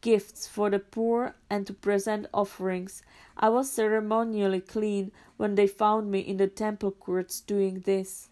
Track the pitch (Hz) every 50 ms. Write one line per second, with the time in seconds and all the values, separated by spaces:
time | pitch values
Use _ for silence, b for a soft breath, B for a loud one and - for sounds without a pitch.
0 | - 226 226 202 208 - - - - - - - 208 208 196 202 196 _ - 226
1 | 226 226 233 233 247 262 - _ _ _ 202 208 196 - 202 - - 202 202 202
2 | 196 220 214 208 208 - - 202 202 196 - - 185 190 185 180 180 190 - -
3 | B B B B B B B B - 220 226 247 269 269 - - 220 214 214 220
4 | 214 214 220 226 233 226 220 208 202 196 190 185 185 - - 220 214 214 208 202
5 | 196 196 B B B B B B 214 214 202 196 202 196 196 - 220 214 214 220
6 | 214 208 196 196 - - 196 190 196 190 196 - 220 214 214 202 - 202 196 _
7 | - - 180 185 180 - - - - - 202 202 196 190 185 190 185 - 196 190
8 | 190 190 - - - -